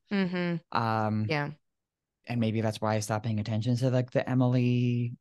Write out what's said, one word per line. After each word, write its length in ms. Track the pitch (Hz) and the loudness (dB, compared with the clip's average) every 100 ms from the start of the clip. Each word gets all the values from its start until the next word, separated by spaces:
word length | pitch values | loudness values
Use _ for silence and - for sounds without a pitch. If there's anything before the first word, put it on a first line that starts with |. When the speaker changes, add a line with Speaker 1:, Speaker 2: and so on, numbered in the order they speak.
| - | -2
Speaker 1:
Mm-hmm. 640 | 202 185 180 175 170 - - | 0 0 0 -2 -2 -4 -2
Speaker 2:
Um, 500 | 113 110 107 107 107 | 0 0 0 0 0
Speaker 1:
Yeah. 220 | 151 147 151 _ _ _ _ _ _ - | -2 -2 -8 _ _ _ _ _ _ -6
Speaker 2:
and 140 | 117 | -2
maybe 200 | 110 110 | 0 0
that's 180 | 110 107 | 0 -2
why 160 | 110 110 | 0 0
I 40 | |
stopped 240 | 104 107 117 | -2 -2 -2
paying 120 | 107 | -2
attention 360 | 107 110 120 120 | -2 -2 0 0
to, 140 | 131 | 2
like, 200 | 127 127 | 0 0
the 180 | 131 - | 0 0
Emily, 840 | 127 123 127 123 123 123 120 120 123 | 2 4 4 2 2 2 0 -2 -8